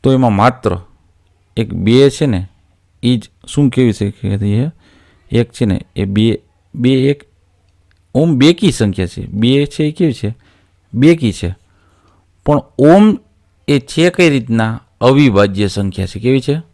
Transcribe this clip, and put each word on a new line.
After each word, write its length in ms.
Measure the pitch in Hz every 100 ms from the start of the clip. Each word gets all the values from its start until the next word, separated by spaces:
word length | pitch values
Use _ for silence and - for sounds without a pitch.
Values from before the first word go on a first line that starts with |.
તો 100 | 131
એમાં 200 | 131 123
માત્ર 440 | 101 117 123 104 90 - _ _ _ _ _ _ -
એક 160 | 107
બે 360 | 87 98 120 139
છે 160 | - 147
ને, 220 | 95 95 _ _ _ _ _
એ 140 | 120 123
જ 120 | - _ -
શું 220 | - 143
કેવી 240 | 127 123
છે 180 | 101 101
કે 160 | - 98
એ 440 | 101 101 104 143 - _ _ _ _ _
એક 200 | 117 117
છે 140 | - 110
ને, 160 | 92 - -
એ 100 | 101
બે, 340 | 98 113 107 _ _ _ -
બે 340 | 123 131 135
એક, 140 | 143 _ _ _ _ _ _ _ _ _ 127
ઓમ 200 | 165 135
બેકી 360 | 143 175 190
સંખ્યા 360 | - 104 95 90
છે. 200 | - 92
બે 380 | 95 117 135 143
છે 180 | -
એ 80 | 151
કેવી 220 | 151 165
છે? 240 | 117 104 113 _ _ _ _ _
બેકી 400 | 110 143 165 117
છે. 220 | 92 90 92 _ _ _ _ _ _ _ _ -
પણ 160 | 147 - -
ઓમ 380 | 143 185 214 - _ _ _ _ -
એ 120 | 143
છે 300 | - - 175
કઈ 200 | 175 170
રીતના? 500 | 139 117 113 110 113 _ _
અવિભાજ્ય 680 | 120 139 143 98 101 98 101
સંખ્યા 380 | 104 98 92 95
છે. 140 | 95
કેવી 220 | 120 135
છે? 200 | 127 151 160